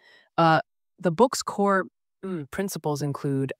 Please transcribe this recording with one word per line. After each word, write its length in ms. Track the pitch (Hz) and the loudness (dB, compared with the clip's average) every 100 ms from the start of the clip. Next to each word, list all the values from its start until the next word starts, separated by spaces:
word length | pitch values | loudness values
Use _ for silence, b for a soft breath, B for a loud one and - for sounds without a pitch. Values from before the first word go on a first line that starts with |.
| b b b - | b b b 2
Uh, 220 | 165 160 - _ _ _ | 4 4 0 _ _ _
the 140 | 180 | -4
book's 320 | 160 254 - | 4 2 2
core, 420 | - - 202 190 180 _ _ _ 190 | -6 0 2 2 -2 _ _ _ -8
mm, 240 | 180 139 | -8 -8
principles 540 | - 196 - 156 147 | -6 -6 -4 -4 -4
include, 500 | 143 135 147 135 135 - | -4 -4 -4 -2 -4 -4